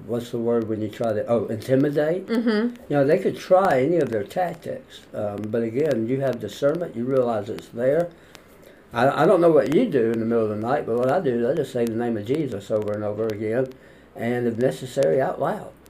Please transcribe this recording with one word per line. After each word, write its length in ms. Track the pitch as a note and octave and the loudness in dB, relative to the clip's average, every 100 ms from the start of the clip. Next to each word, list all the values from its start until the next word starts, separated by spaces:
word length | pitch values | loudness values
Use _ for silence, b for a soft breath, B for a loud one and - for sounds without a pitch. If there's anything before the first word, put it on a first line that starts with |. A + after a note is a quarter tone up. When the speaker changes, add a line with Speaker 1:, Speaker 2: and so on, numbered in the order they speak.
| G2+ | -6
Speaker 1:
what's 240 | A#2 A#2+ | -6 -4
the 80 | A#2+ | -4
word 300 | A#2 A#2 G#2+ | 0 0 0
when 120 | G#2+ | -4
you 80 | G#2+ | -4
try 240 | - A#2 | -4 -4
to, 120 | G#2 G2+ | -2 0
oh, 200 | A#2 G2+ | 0 0
intimidate? 800 | A2+ - C3 D3 D3 D3+ F3+ F#3+ | -6 0 2 2 2 0 -2 -2
Speaker 2:
Mm-hmm. 480 | A3+ A#3+ G#3 A#3 A#3+ - | -2 0 0 0 -4 -2
Speaker 1:
You 80 | C#3+ | 2
know, 80 | |
they 140 | C#3 F3+ | 4 4
could 180 | F#3+ B2+ | 2 -4
try 440 | - F#3 G3 C3+ | 4 4 6 2
any 160 | C3+ E3+ | 2 2
of 140 | C#3+ | 0
their 120 | A2 | -2
tactics. 800 | G2+ - F3+ E3 - - - - - | -4 -4 -4 -4 -10 -12 -12 -20 -14
Um, 260 | A2+ G#2 G2+ G#2+ | -8 -6 -6 -4
but 140 | A#2 | -2
again, 420 | A#2 A#2 D#3 A#2+ A2+ | -2 0 0 0 0
you 140 | C3+ | -2
have 180 | C3+ A#2+ | -2 -2
discernment, 560 | G#2+ - C#3+ D#3+ F3+ | -6 -2 0 0 -4
you 100 | A2+ | -6
realize 440 | A#2+ C3+ A#2+ A2+ G#2 | -2 2 2 0 -4
it's 200 | G#2+ - | -10 -10
there. 420 | A2+ C3 D3+ F3 B B B B B B B B | -2 0 2 0 B B B B B B B B
I, 300 | A#2+ C3 C3+ | 0 2 4
I 40 | D#3+ | 4
don't 140 | F#3 | 6
know 100 | E3+ | 6
what 240 | D3+ A2+ | 6 4
you 120 | C#3 C3 | 2 2
do 260 | C#3 A2+ | 2 2
in 80 | A2+ | 0
the 60 | A2+ | 0
middle 180 | A#2 | 0
of 60 | A2 | 0
the 60 | G#2+ | -2
night, 220 | A2 D3 - | -2 -2 -2
but 100 | A2+ | 0
what 120 | B2+ | 2
I 80 | D3+ | 2
do 220 | C3+ A#2+ | 0 0
is 100 | A#2+ | 0
I 40 | E3 | 0
just 160 | C3+ | -2
say 120 | B2 A#2 | -2 -2
the 100 | A2 | 0
name 200 | A#2+ A2+ | -2 -2
of 100 | G#2 | -2
Jesus 440 | D3 D3 F#2+ - | -2 -2 -6 -2
over 220 | A2 G#2 | -2 -2
and 100 | G#2 | -4
over 240 | G#2 G#2 A2 | -4 -2 -4
again, 460 | G#2 A2 A2+ - B B B B | -2 -2 -2 -2 B B B B
and 320 | - A2+ B2 A#2+ | -8 -4 0 -2
if 120 | G#2+ | 2
necessary, 640 | B2 - C3 - C#3 D3 | 0 0 -6 0 2 2
out 200 | C3 - | 0 -2
loud. 320 | C#3+ G#3+ - - - | -4 -4 -10 -18 -16